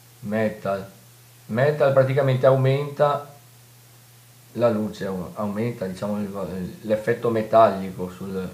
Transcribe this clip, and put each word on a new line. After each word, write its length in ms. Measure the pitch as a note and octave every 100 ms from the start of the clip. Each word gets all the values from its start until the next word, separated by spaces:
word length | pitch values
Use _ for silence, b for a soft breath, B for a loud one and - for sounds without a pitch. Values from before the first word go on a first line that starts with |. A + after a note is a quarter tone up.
| - -
Metal. 680 | G2+ A2 G#2+ - G2 G2 F#2+ - - - - - -
Metal 440 | A2 D3 D3+ C#3
praticamente 520 | C3+ B2+ C#3 C3+ B2+ C3+
aumenta 880 | C3 C3 C#3 D3 - D3 C#3 - - - - - - - - - - - - -
la 160 | A2+ A#2+
luce, 380 | G#2+ G#2+ - G2+
au-, 240 | F#2 E2
aumenta, 520 | E2+ G#2 G2+ A#2+ A#2 F#2+
diciamo, 320 | F2+ G#2 G#2
il 100 | G2+
va-, 200 | G2 F2+ F#2 F2 -
l'effetto 500 | G#2+ G#2+ - A#2 A#2+
metallico 800 | A2 G#2+ A2+ G#2+ F#2+ F#2+ F2+ F2+
sul, 420 | - F#2+ F#2+ F2+